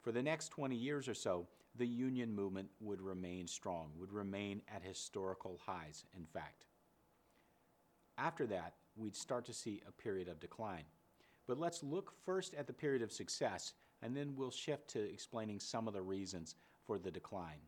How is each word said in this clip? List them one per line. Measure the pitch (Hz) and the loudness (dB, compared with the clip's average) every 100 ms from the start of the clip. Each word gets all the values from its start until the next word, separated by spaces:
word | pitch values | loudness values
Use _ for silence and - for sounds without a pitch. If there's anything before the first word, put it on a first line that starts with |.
for | - | 2
the | 117 | 4
next | 135 160 156 | 4 2 0
twenty | - 139 123 | -2 0 2
years | 123 147 127 | 2 0 0
or | |
so, | 107 - 90 87 - - | 0 4 2 2 -10 -20
the | 117 | 2
union | 120 120 131 131 117 | 2 4 4 4 2
movement | 104 98 95 98 - | 4 2 2 -4 -6
would | 107 98 | -4 -2
remain | 95 92 92 90 87 | -2 -2 -2 -2 -2
strong, | - 101 87 80 78 | -2 0 0 -2 -6
would | 92 | -4
remain | 101 101 98 101 101 - | -2 0 2 0 -2 -4
at | 107 | -8
historical | 92 92 - - 95 92 95 87 - | -6 -6 -4 -2 0 0 -2 -4 -2
highs, | 92 80 76 - 95 | -4 -4 -10 -14 -10
in | |
fact. | 80 - 76 - - - _ _ _ _ _ - - _ _ _ _ _ _ - | -6 -4 -6 -10 -20 -20 _ _ _ _ _ -20 -20 _ _ _ _ _ _ 2
After | 143 160 127 | 4 4 4
that, | 95 82 - - | 4 0 -8 -20
we'd | - 110 95 | -4 -4 -4
start | - 123 120 | 0 0 0
to | |
see | 117 - 101 95 | -4 -2 -4 -6
a | |
period | - 117 95 87 | -6 -2 0 0
of | 80 | -4
decline. | 90 - 110 90 78 - - _ - - - | -8 -4 -4 -4 -6 -16 -20 _ -20 -18 -2
But | 127 | 2
let's | 170 170 | 2 0
look | 143 165 190 - | -2 -2 -2 -8
first | - 190 180 | 0 2 2
at | 147 143 | -4 -4
the | |
period | 127 151 135 | 0 4 6
of | 110 | 4
success, | - 95 - 131 92 - - - _ | -2 -4 2 2 2 -4 -8 -20 _
and | 113 135 | -2 0
then | 143 | 0
we'll | 135 131 | 0 0
shift | 123 - 143 - | 0 0 0 0
to | 123 | 0
explaining | 104 - - 113 107 104 | 0 -2 -4 -2 0 -2
some | - 120 113 | 0 0 2
of | |
the | 101 | 0
reasons | 92 98 95 92 80 - - - - | 0 0 0 -4 -6 -10 -18 -20 -2
for | 104 | 0
the | 90 | 0
decline. | 87 - 101 85 76 | -4 -4 -4 -4 -6